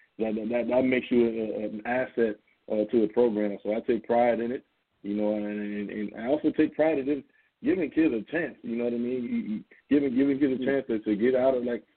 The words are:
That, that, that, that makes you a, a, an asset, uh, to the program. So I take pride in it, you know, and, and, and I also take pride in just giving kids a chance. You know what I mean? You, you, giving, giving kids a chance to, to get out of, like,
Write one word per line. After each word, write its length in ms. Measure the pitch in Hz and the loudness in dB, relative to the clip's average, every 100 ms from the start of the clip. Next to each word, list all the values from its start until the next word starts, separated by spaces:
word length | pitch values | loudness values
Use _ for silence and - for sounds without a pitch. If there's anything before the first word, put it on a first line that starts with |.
| _ - | _ -6
That, 160 | 110 110 | -4 -2
that, 140 | 110 | -2
that, 180 | 120 117 | -2 0
that 120 | 123 | 2
makes 240 | 131 127 - | 2 2 2
you 180 | 123 117 | 4 4
a, 340 | 113 110 104 | 2 -4 -4
a, 40 | 107 | -6
an 160 | 107 117 | -8 -4
asset, 500 | 127 127 - 113 107 _ _ - | -4 -2 0 0 0 _ _ -4
uh, 140 | 107 107 | -2 2
to 120 | 120 | 2
the 80 | 107 | 2
program. 440 | 120 120 104 104 98 | 4 2 2 -2 -4
So 140 | 98 110 | -4 -4
I 60 | |
take 260 | 113 113 - | 0 -2 2
pride 320 | 117 120 113 | 2 4 2
in 140 | 117 | -2
it, 100 | 131 - _ _ _ | -6 -10 _ _ _
you 140 | 101 104 | -6 -2
know, 180 | 104 | 0
and, 120 | 107 104 | 0 -4
and, 440 | 104 104 104 101 | -6 -6 -6 -6
and 220 | 104 104 - | -6 -8 -6
I 100 | 117 | -2
also 220 | 156 151 | 0 0
take 240 | - 151 - | 2 0 2
pride 240 | 156 147 | 0 2
in 60 | 135 | -2
just 220 | 143 - _ _ _ | -4 -6 _ _ _
giving 280 | 123 185 143 | -2 0 0
kids 240 | 156 160 | 2 2
a 180 | 113 95 | 0 -4
chance. 240 | 160 147 - | -4 -6 -8
You 140 | - 117 | -8 -4
know 80 | 120 | -2
what 80 | |
I 40 | 120 | -2
mean? 260 | 120 127 | -4 -4
You, 140 | 123 117 | -4 -4
you, 260 | 104 107 - - _ | -4 -8 -10 -20 _
giving, 260 | 143 139 120 | 2 2 2
giving 240 | 139 135 | 2 2
kids 220 | 143 127 | 0 0
a 40 | 127 | 0
chance 200 | 139 127 | -2 -2
to, 120 | 110 | -4
to 160 | 110 101 | 0 2
get 180 | 120 127 | 2 4
out 200 | 131 127 | 2 2
of, 100 | 123 | -2
like, 180 | 117 - | -6 -8